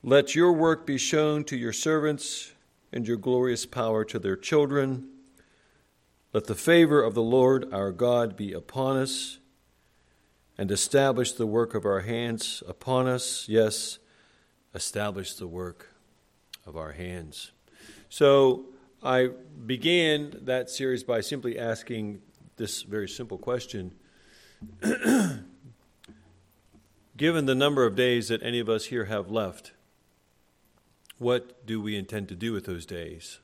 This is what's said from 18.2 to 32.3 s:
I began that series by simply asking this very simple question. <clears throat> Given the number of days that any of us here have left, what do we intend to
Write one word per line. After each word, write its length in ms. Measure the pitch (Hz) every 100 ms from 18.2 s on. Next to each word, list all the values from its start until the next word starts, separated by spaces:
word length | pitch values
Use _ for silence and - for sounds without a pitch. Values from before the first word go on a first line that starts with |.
| 143 139 135 127 - - _ _
I 280 | - 127 127 127 - 147 113
began 720 | 127 156 175 160 151 147 -
that 280 | 123 127 123
series 320 | - 131 127
by 200 | 127 113
simply 360 | 104 139 120 113
asking 640 | 117 110 - 117 104 101 - _ - -
this 260 | 107 -
very 260 | - 107 95
simple 300 | - 120 95
question. 560 | - 123 - 107 90 - _ _ _ - - _ - -
<clears throat> 600 | 208 359 494 254 185 120 90 _ - _ _ _ - - _ _ _ _ _ _ _ _ _ 117
Given 300 | 151 165 135
the 80 |
number 320 | 131 143 139 120
of 80 |
days 320 | 98 123 120 110
that 160 | 113
any 160 | - 120
of 100 | 110
us 180 | 110 -
here 180 | 123
have 260 | 101 107 92
left, 400 | 110 98 - - _ _ _ _ _ _ _ _ _ _ _ _ _ _ -
what 460 | 123 123 123 -
do 160 | 113 110
we 160 | 107 104
intend 300 | 95 107
to 60 | 95